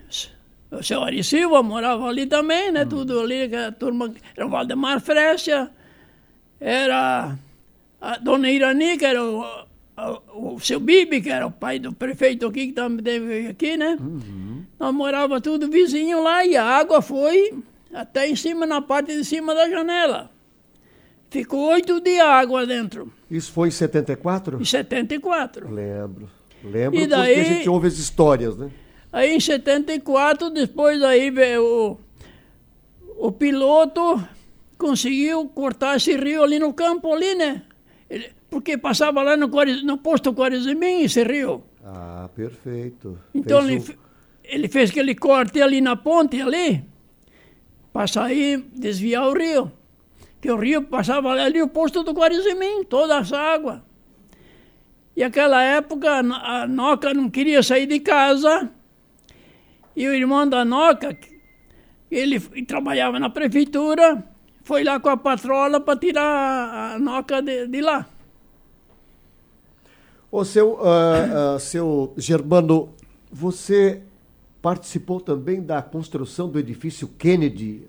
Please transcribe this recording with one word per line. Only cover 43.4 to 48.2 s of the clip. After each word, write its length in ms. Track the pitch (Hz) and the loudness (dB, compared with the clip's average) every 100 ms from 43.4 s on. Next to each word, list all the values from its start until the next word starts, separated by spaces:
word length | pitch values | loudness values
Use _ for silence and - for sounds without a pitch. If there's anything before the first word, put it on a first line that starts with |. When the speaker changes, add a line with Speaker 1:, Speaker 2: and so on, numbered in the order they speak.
| - 285 | 2 2
Speaker 2:
Fez 100 | 269 | 4
Speaker 1:
ele 80 | 254 | -2
Speaker 2:
o 40 | |
Speaker 1:
fe-, 160 | 117 - _ _ _ _ | -6 -18 _ _ _ _
ele 240 | - 277 302 | -8 -4 -2
fez 200 | 277 226 | 2 2
aquele 260 | 294 269 | 2 -2
corte 460 | 240 285 269 226 302 | 0 2 4 2 2
ali 220 | 277 269 | 2 4
na 120 | 262 | 2
ponte, 460 | 247 294 330 311 247 | 0 2 2 2 0
ali, 420 | 269 320 339 170 - _ _ _ _ _ _ _ _ _ _ | -2 0 0 -2 -4 _ _ _ _ _ _ _ _ _ _
pra 140 | - 156 | -6 -4
sair, 580 | 220 | -2